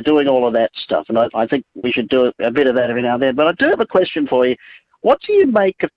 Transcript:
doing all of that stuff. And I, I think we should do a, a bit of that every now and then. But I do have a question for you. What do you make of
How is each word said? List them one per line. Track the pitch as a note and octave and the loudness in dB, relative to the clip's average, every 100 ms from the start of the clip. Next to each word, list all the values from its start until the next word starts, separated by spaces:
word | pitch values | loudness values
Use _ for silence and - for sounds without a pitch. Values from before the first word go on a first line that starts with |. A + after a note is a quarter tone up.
doing | C3+ D3+ C#3 | 0 2 2
all | B2+ A#2+ | 2 2
of | |
that | A2+ A2+ - | 0 -2 -4
stuff. | - E2 - | -4 -4 -2
And | A2+ | -2
I, | A#2+ A2+ | 0 -2
I | A#2 | -2
think | C#3 - - | -4 -6 -8
we | B2 | -4
should | A#2+ A2 | -4 0
do | C3 B2 - | 0 0 0
a, | A#2 | -2
a | |
bit | C3 C3 | 0 2
of | B2 | 2
that | A#2+ | -2
every | A#2+ | -2
now | A#2+ | -2
and | A#2+ | 0
then. | C3+ B2+ | 0 0
But | D#3 | 0
I | |
do | F3 C#4+ | 0 0
have | G4+ | 0
a | A3 | 0
question | F#3+ F3+ D#3+ C#3 | 0 0 -2 -2
for | B2+ B2+ | 0 0
you. | B2 - - _ _ | -2 -10 -20 _ _
What | G#3+ C#4+ | 0 0
do | - | 2
you | G#4 D#4 | 2 4
make | G#3+ F#3+ - | 2 0 -2
of | D#3 | -8